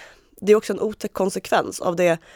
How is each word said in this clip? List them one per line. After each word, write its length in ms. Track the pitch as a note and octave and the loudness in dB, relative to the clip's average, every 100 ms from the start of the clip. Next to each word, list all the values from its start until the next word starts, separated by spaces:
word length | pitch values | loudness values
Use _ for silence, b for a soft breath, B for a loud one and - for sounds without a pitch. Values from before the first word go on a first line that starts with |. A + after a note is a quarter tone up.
| B B B - | B B B -2
det 100 | G3 | 4
är 40 | G#3+ | 4
också 180 | - | 2
en 60 | - | -4
otäck 340 | G#3+ G#3+ G#3+ | -4 -6 -8
konsekvens 680 | - F#3+ F#3+ - G#3+ A#2+ - | -2 -2 -4 -2 0 0 -4
av 140 | - F3 | -4 0
det 220 | F3 E3 B | 2 0 B